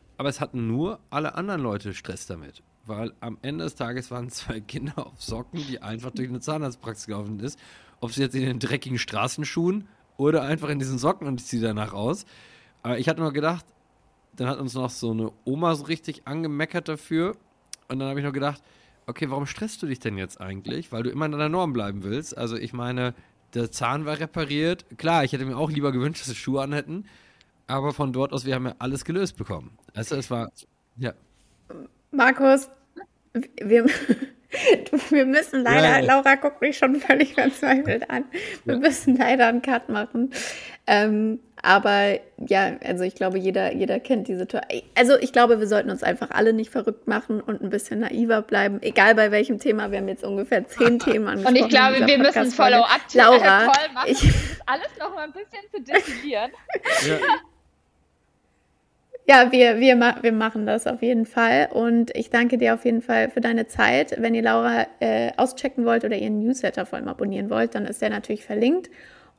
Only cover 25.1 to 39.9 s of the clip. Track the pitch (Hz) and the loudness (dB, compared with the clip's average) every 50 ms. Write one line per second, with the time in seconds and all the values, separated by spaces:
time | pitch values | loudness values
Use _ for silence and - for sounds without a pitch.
25.1 | 170 160 139 123 147 127 131 131 123 131 160 156 156 147 143 143 131 123 131 151 | 0 0 0 -2 -4 -6 -6 -8 -4 -4 -4 -4 -2 -2 -2 -2 -2 -2 -4 -4
26.1 | - - - 131 110 - - 131 135 139 135 143 147 147 143 147 160 196 202 - | -6 -8 -12 -12 -12 -10 -6 -4 -4 -4 -4 -4 -6 -6 -6 -8 -12 -12 -12 -16
27.1 | _ _ _ _ _ _ _ _ _ _ _ - 131 135 139 147 135 - 147 135 | _ _ _ _ _ _ _ _ _ _ _ -8 -6 -4 -4 -4 -4 -4 -6 -4
28.1 | 123 127 139 135 139 135 123 135 131 127 127 123 - - 123 131 139 131 - - | -2 -4 -4 -4 -4 -8 -6 -6 -6 -4 -6 -8 -8 -8 -8 -8 -8 -8 -8 -6
29.1 | 165 190 196 - - - 104 - 95 76 62 - - _ _ - _ 107 107 - | -4 -4 -4 -6 -8 -12 -2 -2 -2 -2 -2 -8 -18 _ _ -14 _ -10 -6 -4
30.1 | 147 139 120 - 123 117 113 - - - - _ _ _ _ _ _ 117 127 117 | -4 -6 -4 -4 -4 -4 -4 -8 -12 -18 -20 _ _ _ _ _ _ -8 -8 -8
31.1 | - - _ _ _ _ _ _ _ _ _ - - 165 - - _ _ _ _ | -8 -10 _ _ _ _ _ _ _ _ _ -20 -20 -20 -20 -20 _ _ _ _
32.1 | - 269 240 262 254 269 269 269 269 269 269 - - _ _ _ _ 359 381 - | 0 4 4 4 4 4 6 6 6 4 2 -6 -16 _ _ _ _ -20 -20 -20
33.1 | _ _ _ _ - 233 262 - _ - 214 202 226 233 226 294 - - 285 - | _ _ _ _ -8 -8 -8 -8 _ -10 2 4 6 6 6 4 2 0 0 -2
34.1 | - - 269 - - _ _ _ - - - 523 370 - - - 302 269 - - | -2 -2 -2 -10 -14 _ _ _ -10 0 4 4 4 4 2 -2 -2 -2 0 2
35.1 | 302 285 262 262 277 302 320 - 285 262 240 233 240 254 - 240 262 - 254 247 | 2 2 4 4 2 2 0 0 -2 0 2 4 6 6 6 6 4 4 4 4
36.1 | 269 277 269 269 277 277 294 285 285 - 240 302 277 - 285 254 277 285 - - | 4 6 6 4 4 4 2 -2 -2 0 -2 -2 2 2 2 2 2 2 4 4
37.1 | 269 277 302 - - 285 - 269 - - 294 262 262 262 294 - - 240 - - | 4 4 4 2 2 0 0 0 0 0 0 2 2 2 2 0 -2 -4 -4 -6
38.1 | 254 240 285 - - 370 - - - - - - 262 247 294 320 262 - - 277 | -6 -6 -6 -8 -10 -10 -10 -10 -14 -8 -4 -4 -2 2 2 2 0 2 2 2
39.1 | 247 254 220 233 262 262 240 226 240 240 - 277 247 240 - - | 2 4 4 2 4 4 4 4 2 0 0 -2 -2 -2 -2 -4